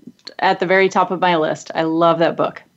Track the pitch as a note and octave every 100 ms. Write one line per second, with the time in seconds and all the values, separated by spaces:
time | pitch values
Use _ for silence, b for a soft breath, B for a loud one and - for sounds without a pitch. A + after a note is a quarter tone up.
0 | - - - - F#3+ F#3 F3+ F#3+ F#3+ F#3+
1 | F#3 F#3 F3+ E3+ D#3 D3+ - - D#3+ D#3+
2 | E3+ E3 E3 - D3 - -